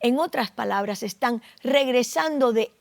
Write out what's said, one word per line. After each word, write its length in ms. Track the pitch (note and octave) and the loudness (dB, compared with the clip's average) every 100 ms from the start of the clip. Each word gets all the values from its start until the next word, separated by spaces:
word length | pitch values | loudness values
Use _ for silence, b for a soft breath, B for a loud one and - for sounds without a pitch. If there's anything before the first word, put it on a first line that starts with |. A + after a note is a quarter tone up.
En 160 | A#3+ C4 | 0 0
otras 320 | E4 D4 G#3+ | 0 -2 -4
palabras, 500 | - G#3 G3 G3+ G3 | -4 -2 -2 -4 -6
están 400 | G#3 - B3 A3+ B B | -8 -4 -2 -2 B B
regresando 880 | - C#4 C4 B3 A#3+ D#4+ D#4+ D4 B3+ | 0 2 2 0 0 -2 -2 2 2
de 220 | A3+ A3 - | 2 -2 -2